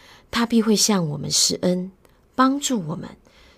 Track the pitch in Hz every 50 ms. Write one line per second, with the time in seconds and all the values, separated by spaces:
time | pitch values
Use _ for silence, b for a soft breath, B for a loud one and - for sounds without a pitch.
0 | b b b b b b - 233 233 - 233 226 208 220 208 190 - - 208 185
1 | 170 151 147 147 147 151 151 - - - 165 - - 180 180 180 180 190 - _
2 | b b b b b b _ - 262 262 269 285 285 - 262 214 160 147 170 -
3 | - - - - b b b b b b b